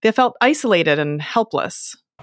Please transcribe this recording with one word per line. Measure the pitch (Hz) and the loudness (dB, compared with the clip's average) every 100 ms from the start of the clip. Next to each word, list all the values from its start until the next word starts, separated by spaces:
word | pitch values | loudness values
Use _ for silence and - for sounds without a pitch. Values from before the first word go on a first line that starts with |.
They | 220 | 0
felt | 220 247 - | 2 0 2
isolated | 254 302 240 180 160 147 | 0 2 2 2 2 0
and | 147 147 | 0 -4
helpless. | 147 233 220 - - - - - _ _ | -4 -2 -2 -4 -6 -6 -10 -12 _ _